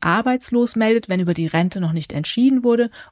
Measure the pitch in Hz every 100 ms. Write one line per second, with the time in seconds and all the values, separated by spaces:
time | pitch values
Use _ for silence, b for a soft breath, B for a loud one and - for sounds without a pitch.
0 | 165 196 254 254 - 240 240 226 220 226
1 | 208 185 175 170 160 165 175 190 170 165
2 | - 147 156 - 262 262 240 233 233 B
3 | B